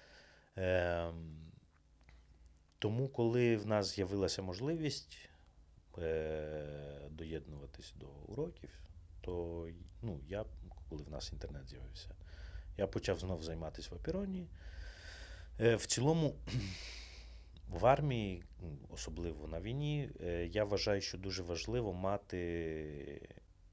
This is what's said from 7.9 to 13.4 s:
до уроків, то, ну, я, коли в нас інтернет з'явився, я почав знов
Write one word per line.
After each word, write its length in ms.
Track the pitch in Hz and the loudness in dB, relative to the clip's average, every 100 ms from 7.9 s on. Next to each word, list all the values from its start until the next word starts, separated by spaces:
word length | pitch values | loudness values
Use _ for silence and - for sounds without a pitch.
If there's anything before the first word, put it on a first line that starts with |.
| - | -14
до 100 | 69 | -14
уроків, 640 | 71 78 117 170 - - - - - - - | -12 -8 -4 -4 -6 -14 -14 -16 -16 -16 -8
то, 480 | 90 87 85 85 82 87 90 - | -2 0 0 -2 -6 -8 -12 -6
ну, 180 | 117 73 71 | -4 -4 -4
я, 160 | 101 110 - - - - | -4 -4 -8 -12 -12 -8
коли 140 | 76 | -8
в 80 | 73 | -6
нас 220 | 69 - | -6 -6
інтернет 360 | - - - 67 | -6 -6 -8 -10
з'явився, 400 | - 64 - - - - - - - - - | -10 -10 -10 -10 -12 -12 -12 -10 -10 -8 -2
я 100 | 98 | 0
почав 320 | 98 101 87 | 2 2 0
знов 240 | 92 85 | 0 -2